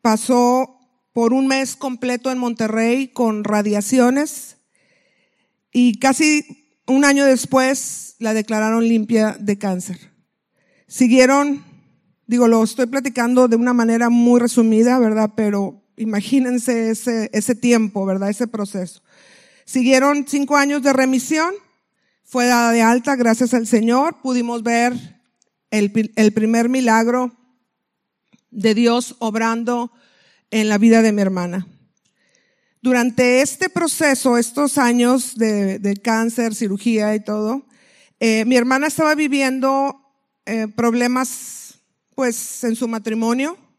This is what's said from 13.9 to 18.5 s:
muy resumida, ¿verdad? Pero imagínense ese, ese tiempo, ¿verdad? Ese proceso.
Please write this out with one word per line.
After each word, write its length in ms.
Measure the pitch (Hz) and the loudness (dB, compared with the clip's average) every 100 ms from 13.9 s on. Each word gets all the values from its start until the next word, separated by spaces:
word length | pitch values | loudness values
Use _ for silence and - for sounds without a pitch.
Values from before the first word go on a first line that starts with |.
| 233 233 | 2 2
muy 320 | 240 240 240 | 2 4 4
resumida, 580 | 240 247 226 220 233 254 | 2 2 2 4 4 4
¿verdad? 340 | 226 214 214 214 | 2 0 -2 -2
Pero 460 | 214 202 196 - _ - | -2 -2 -4 -8 _ -10
imagínense 920 | 220 208 202 269 254 247 233 233 226 | -4 -4 0 0 0 -2 -2 -2 -2
ese, 400 | 220 - 233 214 | -4 -4 -4 -2
ese 220 | 214 208 | -4 -2
tiempo, 500 | 247 247 240 214 202 | -2 2 2 2 -2
¿verdad? 240 | 196 190 196 | -4 -2 -4
Ese 180 | 208 | -4
proceso. 560 | 233 | -6